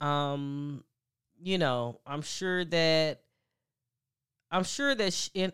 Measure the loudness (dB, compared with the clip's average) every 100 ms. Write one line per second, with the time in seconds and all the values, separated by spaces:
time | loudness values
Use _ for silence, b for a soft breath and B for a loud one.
0 | 0 0 0 -2 -4 -6 -6 -8 -14 _
1 | _ _ _ _ -2 0 2 2 -2 -6
2 | -10 -8 -6 -6 -2 0 0 2 4 4
3 | 2 -2 _ _ _ _ _ _ _ _
4 | _ _ _ _ _ -2 -2 0 0 2
5 | 2 0 -4 -2 -2